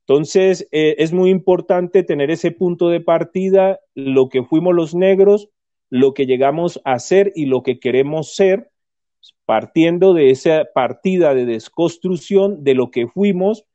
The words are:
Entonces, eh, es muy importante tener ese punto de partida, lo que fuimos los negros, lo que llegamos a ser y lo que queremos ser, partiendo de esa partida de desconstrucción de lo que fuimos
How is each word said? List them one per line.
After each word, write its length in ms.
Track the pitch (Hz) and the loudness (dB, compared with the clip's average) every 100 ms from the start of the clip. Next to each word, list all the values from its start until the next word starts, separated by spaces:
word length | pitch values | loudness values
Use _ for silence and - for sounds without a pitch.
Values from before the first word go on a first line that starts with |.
Entonces, 640 | _ 139 151 190 190 180 151 | _ 0 2 0 2 0 -4
eh, 240 | 151 156 147 | -2 0 0
es 140 | 160 | -2
muy 180 | 180 185 | 0 2
importante 720 | 190 165 180 - 180 180 190 | 2 0 -2 0 -2 0 0
tener 300 | 180 156 143 | 0 -2 -2
ese 180 | 165 175 | -2 -4
punto 380 | 165 185 170 175 | -2 -4 -2 -2
de 120 | 170 | -2
partida, 800 | 170 165 170 190 190 190 190 190 _ | 0 -2 -2 -4 0 2 2 -2 _
lo 340 | - 135 135 131 | -12 -2 0 2
que 140 | 131 | 0
fuimos 320 | 123 160 175 | -2 -2 2
los 180 | 175 160 | 0 0
negros, 580 | 170 190 190 196 208 208 _ _ _ _ | 0 0 4 4 2 -2 _ _ _ _
lo 260 | 127 135 | 0 0
que 120 | 135 135 | 2 -2
llegamos 540 | 127 135 151 170 - | 0 0 0 -4 -6
a 140 | - 123 | -6 -6
ser 320 | - 185 202 180 | 0 0 0 -2
y 100 | 143 | -2
lo 160 | 131 | -2
que 160 | 123 123 | -2 -6
queremos 560 | 127 123 139 156 156 | -2 -2 -2 -4 -8
ser, 380 | - 196 196 233 _ _ _ _ _ _ _ | -2 0 0 -6 _ _ _ _ _ _ _
partiendo 680 | - 110 104 - 160 175 190 | -4 -4 -2 0 0 2 2
de 180 | 175 139 | 4 4
esa 360 | 131 - 156 147 | 2 0 0 0
partida 580 | - 123 - 196 185 165 | -2 -4 -4 -4 0 2
de 140 | 131 123 | 0 -2
desconstrucción 1160 | 113 - - 170 170 185 180 - 196 196 196 | -6 -10 -4 -4 -4 -6 -6 -2 0 0 -2
de 100 | 139 | -2
lo 160 | 127 123 | 0 0
que 160 | - 117 | -4 -6
fuimos 600 | - 202 180 190 220 _ | -2 -2 0 -2 -4 _